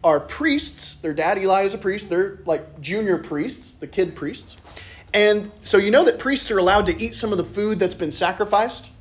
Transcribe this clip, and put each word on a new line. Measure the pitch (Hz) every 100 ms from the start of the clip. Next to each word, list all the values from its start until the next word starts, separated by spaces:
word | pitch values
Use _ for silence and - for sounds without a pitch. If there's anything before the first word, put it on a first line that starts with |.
are | 170 147
priests. | - - 302 285 - - - -
Their | 160
dad, | 151 160 202
Eli, | 190 190
is | 196
a | 202
priest. | 196 202 -
They're, | 175 196 -
like, | - 156 - -
junior | 139 202 208 165
priests, | - 147 220 - -
the | - 147
kid | - 175
priests. | - 170 - - - - - - - -
And | 208 208 208 202 -
so | - 196
you | 202
know | 254
that | 330 -
priests | 262 277 -
are | 202
allowed | 180 208 185
to | 165
eat | 226
some | - 226
of | 190
the |
food | - 202 208 202
that's | 180
been | - 160
sacrificed. | - 180 185 208 208 233 - - -